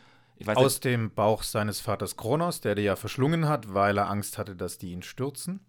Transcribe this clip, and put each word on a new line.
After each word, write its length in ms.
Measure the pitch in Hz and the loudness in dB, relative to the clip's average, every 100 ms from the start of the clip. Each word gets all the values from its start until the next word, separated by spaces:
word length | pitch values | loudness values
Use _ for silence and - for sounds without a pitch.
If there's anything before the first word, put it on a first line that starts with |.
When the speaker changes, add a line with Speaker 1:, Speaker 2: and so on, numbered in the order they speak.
| - - _ - | -20 -20 _ -12
Speaker 1:
ich 100 | - | 0
weiß 100 | 107 | 4
Speaker 2:
Aus 160 | 131 - | 4 4
Speaker 1:
nicht 100 | 135 | 0
Speaker 2:
dem 260 | 123 110 | 0 -2
Bauch 320 | - 107 107 | 2 2 4
seines 360 | - 113 107 98 | 0 -2 -2 -4
Vaters 380 | - 101 95 - | -4 -4 -4 -6
Kronos, 440 | 110 147 175 165 | -2 0 0 -2
der 140 | 120 101 | -2 0
die 80 | |
ja 120 | 104 92 | 2 0
verschlungen 520 | 110 - 135 165 156 | -2 0 2 2 2
hat, 260 | 147 107 | 0 0
weil 240 | 98 101 101 | 2 4 4
er 120 | 101 | 2
Angst 280 | 101 101 - | 0 -4 -6
hatte, 180 | 104 92 | -8 -6
dass 220 | 90 - | -6 -6
die 140 | 90 | -10
ihn 100 | 87 | -10
stürzen. 600 | - - 131 143 - 190 | -10 -6 -6 -6 -8 -8